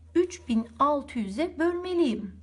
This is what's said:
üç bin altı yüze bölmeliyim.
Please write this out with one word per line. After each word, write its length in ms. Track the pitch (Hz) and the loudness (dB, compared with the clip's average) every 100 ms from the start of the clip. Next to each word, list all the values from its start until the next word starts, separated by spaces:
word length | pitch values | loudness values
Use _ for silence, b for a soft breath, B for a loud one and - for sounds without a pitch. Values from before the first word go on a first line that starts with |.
| - 330 | -2 0
üç 320 | 359 - - | 0 -2 -4
bin 200 | 226 226 - | -2 -2 0
altı 400 | 277 294 269 247 | 2 2 -2 -6
yüze 400 | 196 208 349 285 | -4 -2 -2 0
bölmeliyim. 760 | 339 349 370 349 294 202 202 - | 0 0 -2 2 2 0 -6 -14